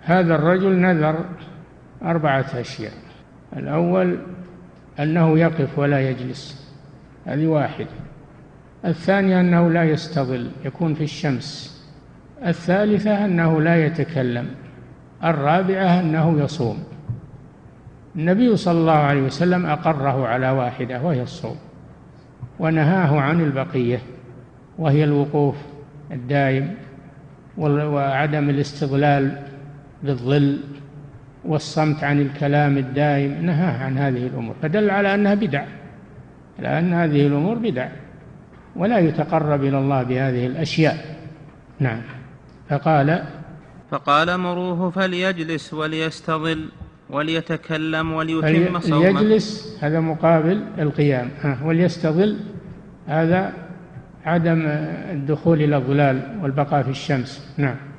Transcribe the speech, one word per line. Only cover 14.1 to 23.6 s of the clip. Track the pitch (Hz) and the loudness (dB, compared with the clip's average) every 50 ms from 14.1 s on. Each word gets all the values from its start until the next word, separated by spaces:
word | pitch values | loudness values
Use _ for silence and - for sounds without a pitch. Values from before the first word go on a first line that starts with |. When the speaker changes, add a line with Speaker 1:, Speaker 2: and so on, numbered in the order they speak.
| - 139 127 123 120 120 123 - - - - - - - - - - - - - - - - | -2 -2 -2 0 -2 -4 -6 -8 -10 -14 -18 -20 -20 -20 -20 -20 -20 -20 -20 -20 -16 -4 -2
Speaker 1:
الرابعة | 160 165 143 139 147 160 180 190 180 190 190 196 180 175 180 | -2 0 2 2 2 2 2 2 0 0 0 2 2 2 2
أنه | 180 160 156 160 151 165 165 147 143 | 2 0 0 2 2 2 2 2 0
يصوم. | 131 - - 123 113 107 110 - - - - - - - - - - - - - - - - - - - - - - - - - - - | -2 -2 -4 -4 -4 -4 -6 -10 -14 -16 -18 -10 -10 -10 -10 -10 -20 -20 -20 -20 -20 -20 -20 -20 -20 -20 -20 -20 -20 -20 -20 -20 -12 -8
النبي | 170 151 170 185 202 254 247 220 | -2 0 2 2 4 4 4 4
صلى | - - 180 170 170 | 2 2 2 2 4
الله | 165 160 | 4 6
عليه | 160 151 147 139 143 139 | 6 6 6 4 4 2
وسلم | 135 131 131 - 170 180 180 180 180 | 2 0 0 0 2 2 2 2 2
أقره | 156 151 147 - 165 160 143 135 139 127 135 131 | 0 -2 0 0 -2 0 0 0 0 0 0 0
على | 113 117 127 131 131 | 0 0 0 2 0
واحدة | 135 135 127 120 120 - 123 120 127 123 | 2 0 0 -2 -2 -6 -6 -6 -4 -4
وهي | 135 175 156 123 | -2 0 0 0
الصوم، | 123 117 - - - - 127 - - - - - - - - - - - - - - - - - - - - - | -2 -4 -8 -10 -10 -10 -10 -12 -16 -20 -20 -20 -20 -20 -20 -20 -20 -20 -20 -20 -20 -20 -20 -18 -18 -18 -8 -4
ونهاه | 175 160 160 160 151 147 180 190 180 143 143 151 | -2 0 2 4 4 4 4 4 4 4 4 2
عن | 135 139 160 175 | 2 2 2 2
البقية | 165 147 131 135 | 2 0 0 -2